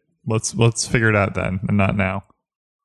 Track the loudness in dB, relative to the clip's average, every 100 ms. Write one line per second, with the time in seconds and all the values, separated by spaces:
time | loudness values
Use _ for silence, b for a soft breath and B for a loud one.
0 | _ _ -4 -2 -2 2 2 2 -2 0
1 | 2 2 2 -2 -4 -4 -2 0 0 0
2 | -2 -4 -10 _ _ _ _ _